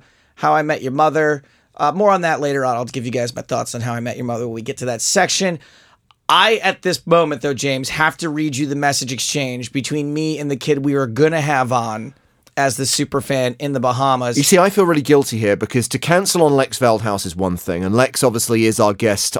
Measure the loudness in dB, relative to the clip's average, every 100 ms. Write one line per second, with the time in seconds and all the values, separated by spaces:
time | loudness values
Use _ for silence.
0 | _ _ _ -4 0 2 0 -4 -4 0
1 | 2 2 0 -2 -8 _ _ -2 -2 2
2 | 2 2 0 0 -2 0 -2 -2 -4 -6
3 | -4 -4 -4 -6 -6 -4 -4 -6 -6 -6
4 | -6 -6 -6 -6 -6 -8 -10 -8 -6 -4
5 | -2 0 0 0 -2 -4 -12 _ _ _
6 | _ _ 0 4 4 2 0 -2 -2 -4
7 | 2 4 4 0 -4 -2 -2 -2 -4 0
8 | 0 0 -6 -4 -4 -2 -4 0 0 0
9 | -4 -6 -4 -4 -4 -6 -6 -6 -4 -4
10 | -4 -4 -4 -4 -4 -4 0 0 2 0
11 | -2 2 2 2 0 0 2 0 -2 -8
12 | -10 -16 _ _ _ -2 0 0 -2 -2
13 | -2 -2 -2 0 0 -2 -4 0 0 2
14 | 2 2 0 0 4 6 6 4 2 2
15 | 4 4 4 0 2 2 0 -2 -2 -4
16 | 2 2 2 2 4 4 0 2 2 2
17 | 0 -4 -4 -4 -2 -2 -4 -4 0 2
18 | 0 2 0 0 0 2 2 4 2 2
19 | 0 0 -2